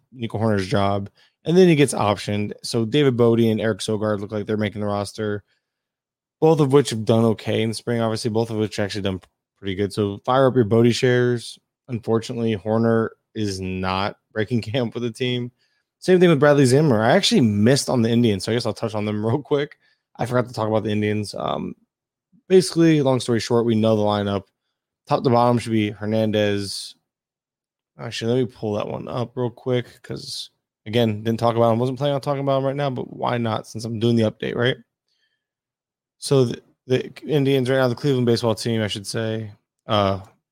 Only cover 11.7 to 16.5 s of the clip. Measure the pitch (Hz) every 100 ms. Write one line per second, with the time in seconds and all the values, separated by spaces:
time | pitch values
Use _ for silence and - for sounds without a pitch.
11.7 | _ - 120 - 113 110 117 117 107 107
12.7 | 110 117 113 113 - _ 110 104 95 92
13.7 | 92 92 95 101 - _ 110 107 120 107
14.7 | 131 117 120 120 110 127 123 123 - _
15.7 | _ _ _ - 185 175 151 147